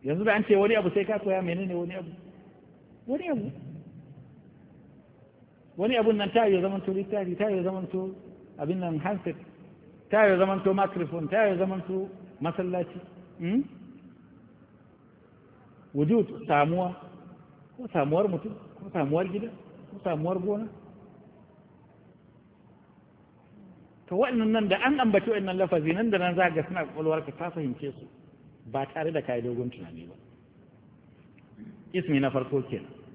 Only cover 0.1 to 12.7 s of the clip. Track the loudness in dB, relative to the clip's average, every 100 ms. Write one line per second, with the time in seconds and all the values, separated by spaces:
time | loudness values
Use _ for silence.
0.1 | 0 2 2 6 6 6 4 2 0 0
1.1 | -2 0 -2 0 -4 -4 -4 -6 -8 -12
2.1 | -16 -20 -20 -20 -20 -20 -20 -20 -20 -6
3.1 | -4 -2 -4 -4 -10 -14 -16 -16 -20 -20
4.1 | -20 -20 -20 -20 -20 -20 -20 -20 -20 -20
5.1 | -20 -20 -20 -20 _ -16 -2 2 4 4
6.1 | 4 2 4 4 4 2 -2 -2 -4 -2
7.1 | -4 -2 -2 0 0 -2 -4 -4 -4 -6
8.1 | -10 -18 -20 -20 -8 -4 -2 -2 -2 -2
9.1 | -2 -6 -8 -14 -20 -20 -20 -20 -20 2
10.1 | 6 8 8 4 4 2 2 2 0 -4
11.1 | -4 0 4 4 4 0 -2 -4 -4 -6
12.1 | -10 -20 -4 -4 -2 -2